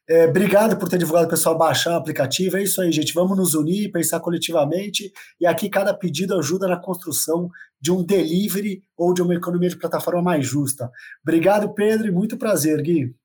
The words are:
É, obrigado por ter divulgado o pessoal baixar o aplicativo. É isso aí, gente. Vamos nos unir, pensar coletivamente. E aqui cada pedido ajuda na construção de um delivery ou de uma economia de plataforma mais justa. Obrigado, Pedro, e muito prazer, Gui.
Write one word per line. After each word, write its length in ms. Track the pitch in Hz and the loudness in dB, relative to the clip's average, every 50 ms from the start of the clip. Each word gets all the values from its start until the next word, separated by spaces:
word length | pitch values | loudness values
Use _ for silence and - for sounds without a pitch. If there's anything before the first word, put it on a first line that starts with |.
| _ | _
É, 200 | - 165 165 165 | 2 6 6 6
obrigado 500 | - 143 185 208 180 190 202 220 214 185 | 6 6 4 4 4 4 4 4 4 2
por 100 | - 185 | 0 -2
ter 120 | 170 185 175 | -2 0 0
divulgado 260 | 165 151 160 175 165 | 0 2 2 2 2
o 40 | 165 | 2
pessoal 280 | 170 156 - 170 165 | 2 0 0 0 2
baixar 360 | 160 165 156 135 - - 170 170 | 2 2 2 2 2 0 0 -2
o 40 | |
aplicativo. 600 | 160 - 156 139 - 135 123 - - 185 185 170 | -2 -2 -4 -4 -2 -2 -2 -2 -2 -2 0 0
É 60 | 196 202 | 0 0
isso 160 | 185 - 196 | 0 0 0
aí, 120 | 185 170 | 0 2
gente. 200 | 151 151 147 - - | 2 0 0 0 0
Vamos 220 | 170 180 190 196 | 0 0 2 2
nos 200 | 190 185 160 151 | 2 2 2 2
unir, 360 | 156 147 160 185 208 208 190 | 0 0 0 0 -2 -2 -4
pensar 280 | - 170 160 - 170 165 | -2 -4 -2 -2 -4 -4
coletivamente. 920 | - 170 170 160 - - 165 160 143 147 165 185 202 202 190 - 202 190 _ - - - _ - | -4 -4 -4 -4 -4 -2 0 0 0 0 0 -4 -4 -6 -8 -8 -10 -10 _ -20 -20 -18 _ 0
E 80 | 170 | 0
aqui 200 | - - - 208 | 0 2 0 -2
cada 280 | 196 - 196 202 208 185 | -2 -2 0 0 0 -2
pedido 420 | - 185 170 139 151 196 180 208 | -2 -4 -4 -2 -2 -2 0 0
ajuda 300 | 175 143 139 180 185 190 | 0 0 0 -2 -2 0
na 100 | 180 175 | -2 -2
construção 720 | 175 - 190 175 - - 160 135 - - 156 160 175 180 175 - - - _ _ - | -4 -4 -8 -8 -8 -8 -6 -4 -4 -2 -2 -2 -2 -2 -6 -10 -16 -20 _ _ -6
de 100 | 135 160 | -2 -2
um 120 | 185 185 170 | 0 0 0
delivery 800 | 165 202 185 156 156 170 185 208 180 175 202 202 208 185 180 _ _ _ | 0 2 0 2 0 0 -2 -2 -2 -4 -4 -4 -4 -6 -8 _ _ _
ou 180 | - 170 180 180 | -2 0 0 2
de 100 | 180 175 | 2 2
uma 100 | 180 175 | 0 0
economia 360 | 170 175 175 175 175 180 180 | -2 -2 -4 -2 0 0 0
de 80 | 180 | -2
plataforma 440 | - - 165 - 151 - 170 175 175 | -4 -6 -4 -4 -2 -2 -2 -2 0
mais 240 | 175 180 170 147 131 | 0 2 0 0 0
justa. 460 | 113 131 147 143 - - - 120 - - - - - - _ - | 0 -2 -2 -2 -2 -4 -8 -8 -12 -12 -18 -20 -20 -20 _ -4
Obrigado, 500 | 156 165 165 160 190 208 214 202 202 - | 0 0 4 4 4 4 2 0 -2 -2
Pedro, 340 | 202 208 220 220 220 226 | 0 0 2 2 0 0
e 40 | 214 | 0
muito 260 | 175 180 214 226 240 | 0 0 -2 -2 -4
prazer, 420 | - 220 214 196 151 143 156 151 143 139 | -4 -2 0 0 0 2 0 0 0 0
Gui. 320 | 170 175 151 127 123 - _ | 0 0 0 0 -4 -8 _